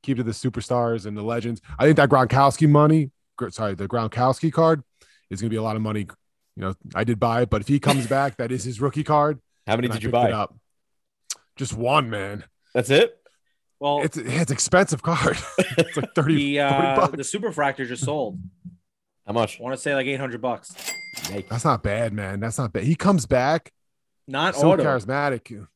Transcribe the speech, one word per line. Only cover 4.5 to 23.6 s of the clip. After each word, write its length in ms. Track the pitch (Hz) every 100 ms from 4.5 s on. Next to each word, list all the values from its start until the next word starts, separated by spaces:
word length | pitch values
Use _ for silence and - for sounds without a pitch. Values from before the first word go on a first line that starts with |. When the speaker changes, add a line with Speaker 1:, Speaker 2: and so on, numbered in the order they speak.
Speaker 1:
card 300 | 160 165 156 - _ _ _ _
is 120 | 95
gonna 80 | 110
be 80 | 110
a 60 |
lot 120 | 110 110
of 60 |
money. 260 | 110 107 98 - _ _ _ -
You 60 |
know, 100 | 95 95 - 87
I 80 |
did 160 | 110 110
buy 220 | 120 117
it, 60 | 123
but 100 | 107
if 60 | 101
he 120 | 139
comes 280 | 143 135 117
Speaker 2:
<laughs> 0 |
Speaker 1:
back, 300 | 135 139 -
that 140 | 117
is 120 | 127
his 180 | 110 107
rookie 220 | 139 151
card. 360 | 151 151 147 143 _ _ -
Speaker 2:
How 80 | 113
many 120 | 123
Speaker 1:
And 60 |
Speaker 2:
did 60 | 110
Speaker 1:
I 20 |
Speaker 2:
you 60 | 107
Speaker 1:
picked 60 |
Speaker 2:
buy? 140 | 117 117
Speaker 1:
it 40 |
up. 220 | 107 98 - _ _ _ _ _ _ _ - _ -
Just 160 | 135
one, 360 | 110 120 147 123
man. 360 | 107 98 104 - _ _
Speaker 2:
That's 160 | 123 113
it? 240 | 143 233 - _ _ _ _ _ _
Speaker 3:
Well, 220 | 143 143
Speaker 1:
It's, 160 | 151 156
it's 320 | 120 135 165
expensive 520 | 139 - 185 196 143
card. 340 | - 160 147 143 -
<laughs> 100 | - - -
It's 180 | 160 -
like 180 | - -
thirty, 200 | 147 156
Speaker 3:
the, 260 | 143 143
uh, 120 | 139 139 135 135
Speaker 1:
forty 0 |
bucks. 160 | - 139
Speaker 3:
the 60 |
super 280 | 135 202 214
fractor 360 | 151 139 135 123
just 160 | 120
sold. 360 | 131 151 113 90 92 _ - - _ _ _ _ -
Speaker 2:
How 60 |
much? 260 | 110 110 -
Speaker 3:
I 40 |
wanna 140 | 120 131
say, 160 | 151
like, 140 | 139 135
eight 120 | 135
hundred 220 | 135 117
bucks. 300 | 123 117 - - - - - - -
Speaker 2:
Yikes. 220 | 98 92
Speaker 1:
That's 140 | 117 156
not 180 | 120
bad, 280 | 101 104 117
man. 260 | 104 98 101
That's 180 | 113 113
not 160 | 123
bad. 100 | -
He 120 | 110 165
comes 300 | 190 190 110
back. 440 | 127 131 160